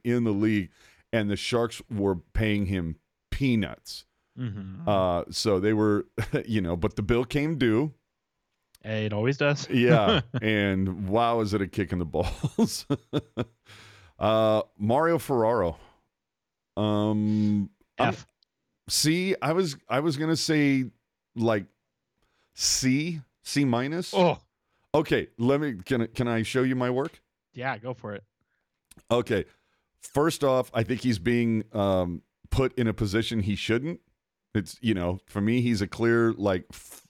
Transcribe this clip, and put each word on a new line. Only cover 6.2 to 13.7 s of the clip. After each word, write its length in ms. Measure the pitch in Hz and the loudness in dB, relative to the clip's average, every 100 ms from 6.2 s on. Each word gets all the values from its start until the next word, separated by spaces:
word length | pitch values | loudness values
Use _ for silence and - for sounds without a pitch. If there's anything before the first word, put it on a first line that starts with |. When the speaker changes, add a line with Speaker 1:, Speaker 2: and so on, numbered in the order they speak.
| - | -4
Speaker 1:
<laughs> 200 | 147 - | -4 -2
you 140 | 110 | -2
know, 160 | 85 87 | 0 -2
but 180 | 101 - | -2 -2
the 60 | |
bill 220 | 104 120 | 0 0
came 340 | 131 147 151 147 | 0 -2 -2 0
due. 340 | 120 110 151 - _ _ _ _ _ _ _ _ | 2 2 0 -6 _ _ _ _ _ _ _ _
Speaker 2:
It 280 | 110 110 107 | -6 -4 -2
always 240 | 104 123 143 | 0 -2 2
does. 300 | 143 143 - | 0 0 0
<laughs> 40 | |
Speaker 1:
Yeah, 480 | 131 123 - 101 185 - 127 | 2 6 6 4 2 -2 -4
and 680 | 107 107 101 95 95 92 95 | 0 2 2 2 -2 -2 -2
wow, 320 | 110 117 117 | 2 2 2
is 140 | 107 | 0
it 60 | 104 | 0
a 40 | 92 | -2
kick 260 | - 92 | -4 -4
in 60 | 90 | -4
the 60 | 80 | -2
balls. 800 | 78 - - - - 233 - - | -2 -2 -4 -4 0 -2 -2 -6
<laughs> 60 | - _ 147 - 123 117 _ - | -6 _ -6 -6 -8 -8 _ -20